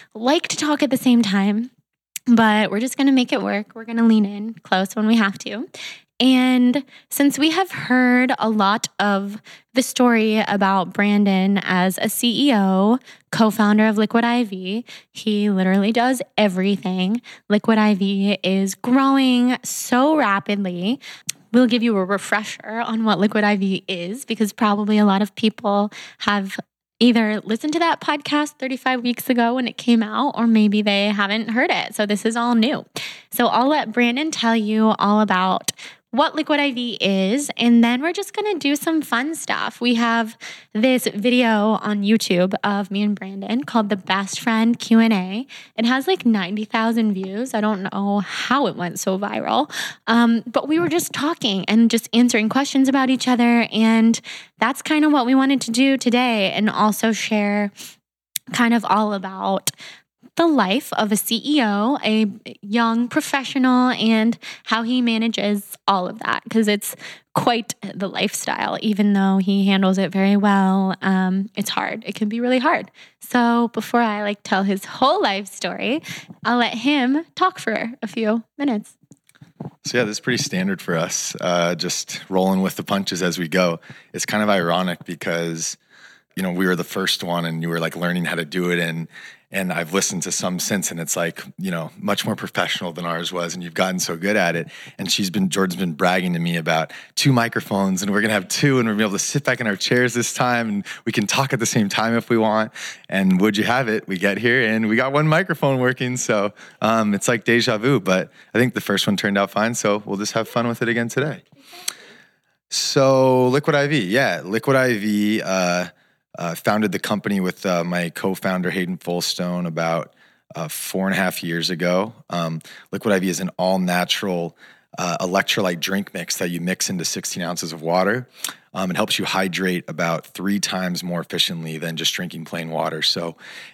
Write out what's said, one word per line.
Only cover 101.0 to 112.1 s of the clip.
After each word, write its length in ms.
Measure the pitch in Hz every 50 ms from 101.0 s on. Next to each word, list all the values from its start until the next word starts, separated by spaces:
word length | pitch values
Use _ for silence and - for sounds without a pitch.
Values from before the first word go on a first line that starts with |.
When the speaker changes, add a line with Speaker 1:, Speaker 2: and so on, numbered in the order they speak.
| -
Speaker 2:
we 80 | 117
can 160 | - 117 104
talk 240 | - - 135 135 131
at 80 | 135 107
the 60 | 113
same 240 | - - 117 104 98
time 260 | - 110 110 113 117
if 140 | 117 - -
we 80 | 120
want. 340 | 113 110 107 107 110 110 110 - - - - - - - -
And 320 | 87 95 95 95 92 90
would 160 | 101 110 101
you 80 | 107 101
have 240 | 101 120 131 127 110
it, 180 | 110 104 -
we 100 | - 95
get 200 | 85 101 98 98
here, 240 | 101 117 120 123 131
and 260 | 117 110 110 110 110
we 80 | 107 113
got 160 | 120 131 135
one 160 | 139 147 156
microphone 540 | 156 156 175 190 180 160 - 143 139 135 127
working, 340 | 123 127 123 - 131 123 127
so, 380 | 127 - - 110 101 101 101 - - - - - _
um, 320 | - 110 113 113 107 104 101
it's 140 | 95 -
like 160 | 131 120 101 -
deja 340 | 117 117 120 110 127 110
vu, 220 | 104 110 139 139 104
but 320 | 90 95 92 92 - - _ - - _ -
I 40 |
think 160 | 113 127 120 -
the 60 | 101
first 260 | - - 101 92 -
one 120 | 110 101
turned 200 | 90 - 101 98
out 140 | 101 98 -
fine, 240 | - 101 107 117 120
so 260 | - - 104 104 104 104
we'll 100 | 101 101
just 160 | 98 107 -
have 160 | - 113 110
fun 180 | - - 120 117 120
with 120 | 117 -
it 60 | 120
again 220 | 117 113 120 117 113
today. 340 | - 131 139 156 101 90 - _ _ _ _ - 339 349 - - - - - -